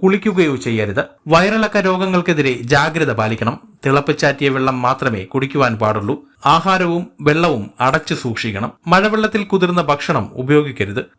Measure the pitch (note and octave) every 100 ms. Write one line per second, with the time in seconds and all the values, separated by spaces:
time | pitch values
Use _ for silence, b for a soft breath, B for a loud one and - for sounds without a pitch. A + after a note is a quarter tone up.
0 | F#3+ G3 G#3+ F#3 D#3+ B2+ B2 A2+ G2+ G2+
1 | - - - D#3+ F#3+ A3 G#3 G#3 F#3+ F#3
2 | F#3+ F#3 F3 D#3 C3+ A#2+ A#2+ C#3+ D#3 D#3+
3 | C#3+ A2 A2 A2+ A2+ - - _ C#3 C#3
4 | C#3+ D3 D3 C3+ C#3 C3+ C3 B2+ B2 C3
5 | C3 G#2+ F#2+ C3+ C#3 D3 B2+ A2 G#2+ G#2+
6 | G2+ D3 b _ C#3 D#3+ F#3 F#3 F3 E3+
7 | F3 - D3 D3+ E3+ B2+ - - B2+ D#3
8 | - D#3+ B2 G#2+ A#2 G2 A2+ - E3 F3+
9 | G#3+ G#3+ G#3+ G#3+ G3+ F#3+ F3+ F3 D3+ F3+
10 | - D3 G2+ C3 C3 D3+ C#3+ B2 G2+ G#2
11 | -